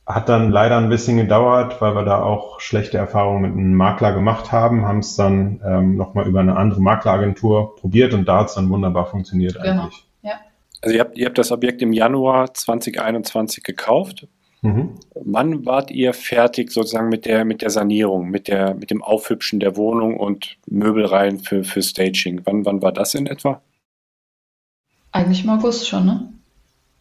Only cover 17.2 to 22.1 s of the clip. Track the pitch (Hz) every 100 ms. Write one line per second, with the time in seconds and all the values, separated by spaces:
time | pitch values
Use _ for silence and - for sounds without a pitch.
17.2 | 113 110 113 110 110 107 101 104 107 95
18.2 | 90 98 - 101 95 95 104 104 - 107
19.2 | - 110 - 104 101 95 107 117 113 113
20.2 | 101 98 - - - 101 104 110 104 95
21.2 | 101 98 - 101 95 - 92 - 95